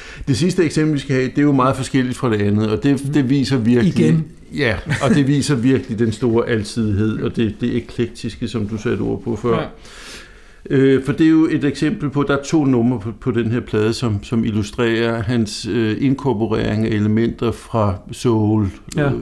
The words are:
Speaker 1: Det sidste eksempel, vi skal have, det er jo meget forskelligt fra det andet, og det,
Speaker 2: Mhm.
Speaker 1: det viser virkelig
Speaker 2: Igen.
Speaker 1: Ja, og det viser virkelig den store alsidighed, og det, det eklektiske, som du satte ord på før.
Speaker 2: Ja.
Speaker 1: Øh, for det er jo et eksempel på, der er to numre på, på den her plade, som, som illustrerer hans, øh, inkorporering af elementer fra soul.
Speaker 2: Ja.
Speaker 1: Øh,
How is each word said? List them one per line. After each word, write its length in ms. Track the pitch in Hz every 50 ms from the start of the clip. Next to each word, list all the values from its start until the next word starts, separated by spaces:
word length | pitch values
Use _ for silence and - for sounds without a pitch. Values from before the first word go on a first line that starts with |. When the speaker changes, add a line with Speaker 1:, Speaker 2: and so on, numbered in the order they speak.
| - - - - - -
Speaker 1:
Det 80 | 131
sidste 280 | 104 156 185 151 - 170
eksempel, 300 | 151 - 156 156 156 151
vi 40 | 139
skal 180 | 131 - 135
have, 120 | 131 131 127
det 100 | - 147
er 40 | 147
jo 100 | 147 139
meget 240 | 131 127 131 123
forskelligt 400 | 131 127 - - 135 127 123 120
fra 140 | - - 123
det 100 | 110 104 101
andet, 280 | 101 104 104 110 107
og 120 | 107 107 -
det, 220 | 143 143 123 139
Speaker 2:
Mhm. 80 | 139 147
Speaker 1:
det 180 | 151 135 117
viser 260 | 139 143 127 113 139 131
virkelig 400 | 107 240 123 120 117 175 - -
Speaker 2:
Igen. 260 | 165 156 160 160 156 - - - - - -
Speaker 1:
Ja, 200 | 151 143 117 101 - - - 139 - 139
og 80 | 139
det 160 | - 147 139
viser 280 | 131 147 143 123 - 147
virkelig 440 | 120 110 135 131 110 - - 113 101
den 140 | 120 110 104
store 360 | - 131 120 113 117 - -
alsidighed, 720 | 120 107 101 - - 120 110 107 101 95 107 110 107 107 117
og 140 | 120 104
det, 180 | 127 117 104 104 -
det 160 | 127 117 117
eklektiske, 720 | 120 - - - - 120 113 - - - 117 - - 120 113
som 200 | - 113 104 101
du 80 | 110
satte 240 | 104 - 120 113 101 113
ord 200 | 113 113 107 -
på 140 | 117 113
før. 200 | 104 - 120 113 -
Speaker 2:
Ja. 60 | - 98 - - - - - - - - - - - - - - - - - - - -
Speaker 1:
Øh, 340 | 143 135 135 135 135 131 135
for 80 | 139 127
det 140 | - 165
er 40 | 160
jo 140 | 160 160 160 -
et 140 | 160 139 131
eksempel 460 | 147 139 - 160 151 - - 151 139
på, 140 | - 143 139 143
der 80 | 147
er 60 | 139 -
to 220 | - 165 160 147
numre 360 | 135 127 120 117 123 127 113
på, 120 | 95 117 110 -
på 100 | - 131
den 200 | 117 117 113 110
her 100 | 117 123
plade, 320 | 110 - - 107 107 110 113
som, 280 | - 127 113 104 101 -
som 220 | - 120 113 113
illustrerer 760 | 117 104 110 104 104 - - 123 113 113 113 117 117 113 113 107
hans, 440 | 92 127 117 110 101 - - -
øh, 300 | 107 95 120 113 107 107 -
inkorporering 840 | 143 131 139 135 - 135 117 104 113 101 107 113 113 113 107 107 110
af 20 | 110
elementer 600 | 110 104 104 107 107 110 117 117 113 - 123 117 110
fra 420 | - - - - 113 104 101 92 98 - - -
soul. 560 | - - 123 113 110 107 104 110 110 104 95 - - - - -
Speaker 2:
Ja. 160 | 156 147 139 120
Speaker 1:
Øh, 20 | 113